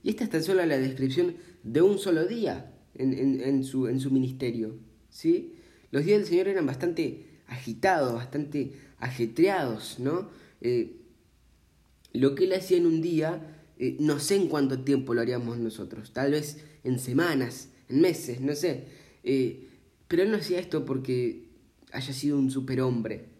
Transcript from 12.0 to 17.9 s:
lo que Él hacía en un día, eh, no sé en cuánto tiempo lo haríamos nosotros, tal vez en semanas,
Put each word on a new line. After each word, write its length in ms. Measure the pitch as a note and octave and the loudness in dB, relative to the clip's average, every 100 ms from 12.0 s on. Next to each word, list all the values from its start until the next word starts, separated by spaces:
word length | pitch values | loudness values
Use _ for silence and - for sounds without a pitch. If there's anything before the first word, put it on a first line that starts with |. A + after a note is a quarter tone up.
| _ | _
lo 200 | A#2 C3+ | 2 2
que 100 | C#3 | 4
Él 100 | F#3 | 2
hacía 240 | F#3+ F#3 F3 | 0 2 4
en 80 | E3+ | 4
un 160 | D#3+ | 2
día, 560 | D#3+ D#3+ D#3 F3 - - - _ | 2 0 0 -4 -10 -20 -20 _
eh, 180 | C3 C3 | -4 0
no 180 | D3+ C#3+ | 2 2
sé 180 | - G3 | 2 2
en 120 | E3 | 2
cuánto 320 | D3+ C3+ C3 | 2 2 0
tiempo 280 | C3 C3+ C3 | 0 0 2
lo 80 | A#2 | 0
haríamos 380 | A#2 B2 A#2 A#2+ | 0 -2 -4 -4
nosotros, 560 | A2+ A2 - A2+ G#2+ | -4 -6 -12 -12 -10
tal 180 | B2+ C#3 | -2 0
vez 320 | D3+ D3+ - - - | 0 -2 -12 -20 -8
en 160 | C3 B2+ | -4 -2
semanas, 680 | - C3 E3+ C#3+ A#2+ - - - - | 0 0 2 0 -2 -6 -18 -20 -2